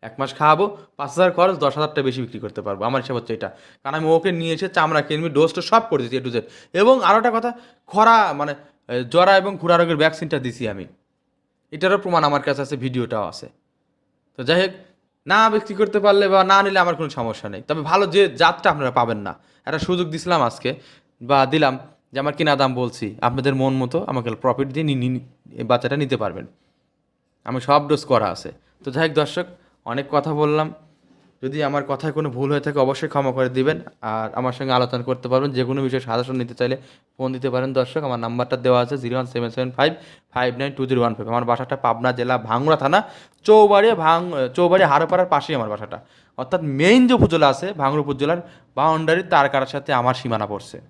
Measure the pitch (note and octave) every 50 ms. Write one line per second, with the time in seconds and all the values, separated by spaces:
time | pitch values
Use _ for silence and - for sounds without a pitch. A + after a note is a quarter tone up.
0 | - A#2 - - C3+ C3 - - D3+ D3+ D#3 D#3+ G3 G#3 G3+ - - _ _ _
1 | C#3+ C#3 B2 D#3 F#3 F3+ F3 - F3 F#3+ F#3+ D#3 C#3+ C#3+ C3 D3 D3+ D3 D3+ D3+
2 | C#3 C3+ B2 C3 B2 - - A2 G#2+ G#2 - - G2+ G#2 G2 F#2+ G2+ A#2 C3 C3
3 | B2 C3 C3+ A#2+ A#2 - A#2 G#2+ - F#2+ - - - - _ _ _ C3+ C#3+ D#3+
4 | D#3+ D#3 D#3+ E3 E3+ G3 F3+ E3 E3 E3 D#3+ D#3+ F#3+ F#3 - F#3 D#3+ D#3 D#3+ D3+
5 | C#3+ - D#3 D3+ D#3+ E3 C#3+ C#3 D#3 E3 E3 F3+ E3+ - - A3+ A3 - - C#3
6 | A#2+ A#2 A#2+ C3 A#2+ B2+ A#2 A#2 G#2 - - - - _ _ F3 G3+ A#3 C4 C4
7 | G#3 E3+ G3 A3 G#3+ B3 A3+ A3+ A3+ A#3+ A#3+ - - - _ _ _ _ - G3
8 | A3 A3+ A#3 A3 G#3 F3+ D3 C#3+ C#3+ D3+ C#3+ C#3+ - _ _ _ _ _ A#2+ B2
9 | B2+ A#2+ - E3+ F3+ F#3+ G3 F#3+ F#3 G3+ G3 F3+ D#3+ E3+ F3 E3+ F3 E3+ E3+ D3
10 | D#3 D#3+ D#3 - F3 D3+ D3+ C#3+ C3 B2 A2 - B2 A2 G2+ G2 F2+ - _ _
11 | _ _ _ _ _ _ _ _ _ _ _ _ _ _ - D#3 D#3+ F#3 F#3+ G3
12 | G3 F#3+ F3 E3 D#3 D3 D3 C#3+ C3+ - C#3 B2+ C#3+ B2+ D3 C3+ A#2+ C3 B2 B2+
13 | A#2+ A2+ B2 A2 G2+ E2+ - - - - _ _ _ _ _ _ _ _ _ _
14 | _ _ _ _ _ _ _ - C3 A#2+ D#3+ F3 F#3 F#3+ F#3 - - _ _ _
15 | _ _ _ _ _ C#3 F3+ G#3 A3 A3 G#3+ G#3+ G#3 - G#3 F#3 G#3+ G3 G#3 G#3
16 | F#3+ G#3 G3 G3 G3+ G3 F#3+ F#3+ F#3 F#3 G3 G3 G3 G3 F#3+ F#3+ F3 F3 E3+ -
17 | D#3+ D3 - - A#2+ A2+ A2 - - G#2+ G2+ F#2 A#2 _ D3+ D#3+ D3 D3 E3+ F#3+
18 | G3+ F3+ D#3 G3 G3+ F3+ C3+ A#2+ E3 E3 - F3 - G3+ D#3+ D3+ C#3 B2+ B2 B2+
19 | A#2+ A2+ A2+ G#2 G2+ G2 E2+ _ _ _ _ _ _ - C#3+ D#3 - - F3+ F3
20 | F3+ E3 D#3 E3 - F3 F3 D#3+ C3+ A#2 - - - B2 C3+ - - _ _ _
21 | _ _ _ _ A#2+ A#2+ C#3+ C#3 C3+ C3 C3+ D#3 D3+ C3+ C3 C3 - - _ _
22 | _ _ - C3 C#3 D3 D3 D3 E3 D3+ C#3+ C3+ C#3 C3 B2+ B2 B2+ A#2+ A#2+ -
23 | - G#2 G#2 A2+ - B2 A#2+ C3 B2+ C#3+ C#3 C3+ C3 C3+ C3 C3 C3 B2 B2 E3
24 | G3+ - - C3 A2+ A#2 A2+ - - B2+ A#2 C3 C3+ C#3 C3 D3 D#3+ D3+ C#3 C3
25 | B2 B2+ B2+ B2 B2+ - _ _ _ - - - A#2 A2 B2 A#2+ - D3+ D3 C#3+
26 | D3+ C3+ C3 A#2 A2 G2 E2+ F#2 - - _ _ _ _ _ _ _ _ _ _
27 | _ _ _ _ _ _ _ _ _ - B2 B2+ B2 - C#3+ D3 D3 C#3+ D3+ C#3+
28 | - - C3 A2+ G#2+ G2 E2+ A2+ - - D2 _ _ _ _ _ _ C#3 B2+ C3+
29 | E3 D#3+ D3 D3+ D3+ C#3+ - - G#2+ - - _ _ _ _ _ _ - A#2 C3+
30 | C3+ C3+ - D3 C#3+ D#3+ D#3 D3 D3+ D3 D3 D3+ D#3 D#3 - - _ _ _ _
31 | _ _ _ _ _ _ _ _ - C3 C3+ D3+ D3+ C#3 C#3+ C#3+ C#3 C#3+ C#3 C3+
32 | - D#3 C#3+ D3+ D#3 D3 B2 B2 C3+ C#3 D3 C#3+ C#3 D3+ C#3+ C#3+ C3 C3 C3 -
33 | - D3 - C#3+ C#3 C3+ B2 C3 C3 B2+ B2+ B2+ C3 C#3 D#3 E3+ - - _ _
34 | - A2 G#2+ A2+ A2 G#2+ - - B2+ B2+ B2 B2+ C#3+ C3 B2+ B2 B2 A#2+ - B2
35 | A#2+ B2 B2+ B2 - B2 B2+ C3 C3+ C#3+ C3+ B2 B2+ A#2+ C3+ C#3 C3+ C3 B2 C3
36 | A#2+ B2 A2+ A#2 B2 C3 C3 B2+ B2 A#2 A#2+ - B2+ A#2+ C3 C3 - - - _
37 | _ _ _ _ C3 B2+ C3 B2+ B2 C3+ A#2+ B2+ B2+ C3+ C3+ C3 B2+ B2 - D#3
38 | D3+ C#3 B2 A#2 A#2 A#2 A#2+ B2 B2 B2 - B2+ B2 B2+ B2+ B2 B2 A#2+ C#3 C#3
39 | B2 A#2+ A#2+ B2+ B2+ A#2+ - B2 A#2+ A#2 A2 - B2+ B2+ B2 - C3+ D#3 E3 -
40 | - - - _ _ _ _ B2 B2 B2+ A#2+ A#2+ C3+ C#3+ C#3+ C#3 C3+ B2+ C3+ B2
41 | A#2+ A#2 A2 G#2+ G#2+ A2 A#2 A#2+ B2 A2+ A#2+ A#2 B2+ B2+ C#3 C3 - B2 A#2 A#2
42 | A#2+ B2+ B2 A#2+ A#2+ B2 B2+ B2+ - A2+ A2+ A#2+ C3+ D3+ D#3+ - C3+ C#3 D#3+ G3
43 | A3 - - - - _ _ _ _ - G#3+ G#3+ G#3+ G#3 G3+ G3 G3+ A3+ A3+ F3+
44 | D#3+ D#3 E3 E3+ F3 F3+ E3+ C#3+ C3 B2 B2+ - F3 F3 F3 F#3+ F#3+ D3+ C#3 D3
45 | D#3+ D#3 F3+ F3+ F3+ F3+ E3 C#3+ C#3 - D#3+ C3+ A2+ G#2+ G#2 G2+ G#2+ G#2 A2 -
46 | - _ _ _ _ _ _ - B2+ B2 - F3+ E3 D3 C3+ C3+ D3+ F3+ A3 C4
47 | B3+ A#3+ B3+ A3 - - D#3+ E3 D3+ C#3 C3 - - F#3 G#3 D#3+ C#3 C3+ C#3+ D3+
48 | C#3+ C#3 C#3+ B2+ C#3 C#3+ E3+ F3 E3+ - - _ _ _ _ - C#3 D#3+ D#3+ D#3+
49 | D#3+ D#3 D#3+ F3 F#3+ E3+ F3 D3+ C#3 C#3 C#3 C3+ C3 B2+ - C#3+ C#3 - C#3+ B2
50 | A#2+ B2 B2+ - - B2+ A#2 A2 G#2+ G2+ G#2 G2 - - - - - _